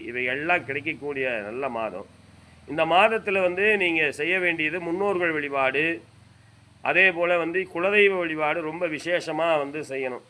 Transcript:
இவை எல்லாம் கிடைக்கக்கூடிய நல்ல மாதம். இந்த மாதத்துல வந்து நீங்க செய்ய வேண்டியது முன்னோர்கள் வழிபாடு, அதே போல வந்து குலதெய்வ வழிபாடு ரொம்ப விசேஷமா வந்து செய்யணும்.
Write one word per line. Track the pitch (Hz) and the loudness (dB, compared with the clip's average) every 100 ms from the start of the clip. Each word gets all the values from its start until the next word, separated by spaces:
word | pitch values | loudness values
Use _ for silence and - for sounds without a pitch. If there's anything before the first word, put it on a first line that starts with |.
| - | -6
இவை | 120 123 135 | -6 -4 -4
எல்லாம் | 160 175 135 | 0 -2 -2
கிடைக்கக்கூடிய | 139 147 135 143 139 131 117 101 | -6 -6 -8 -8 -4 -4 -4 -6
நல்ல | 120 135 117 | -6 -6 -4
மாதம். | 110 92 101 - - - - - - | -6 -6 -14 -20 -20 -20 -20 -20 -8
இந்த | 147 160 | 0 4
மாதத்துல | 170 220 220 196 196 | 6 6 2 0 0
வந்து | 180 180 208 208 | 0 2 2 2
நீங்க | 180 165 147 131 | 2 2 0 0
செய்ய | 151 185 | -2 0
வேண்டியது | 175 165 156 175 170 | 0 0 -2 -2 -4
முன்னோர்கள் | 175 202 185 175 156 | -2 0 0 0 0
வழிபாடு, | 143 139 131 135 160 165 - - - - - - - - - | -2 0 0 2 0 -2 -10 -20 -20 -20 -20 -20 -20 -8 0
அதே | 160 190 170 | 6 6 4
போல | 175 175 | 2 2
வந்து | 165 180 185 | 0 -2 -4
குலதெய்வ | 165 185 208 202 185 | -2 2 4 4 4
வழிபாடு | 170 156 151 165 156 | -2 -2 -2 -2 -4
ரொம்ப | 165 180 | -4 -4
விசேஷமா | 147 160 175 165 156 165 156 | -4 -2 -2 -2 -2 2 2
வந்து | 139 151 135 | 0 -6 -6
செய்யணும். | 135 131 120 | -4 -4 -6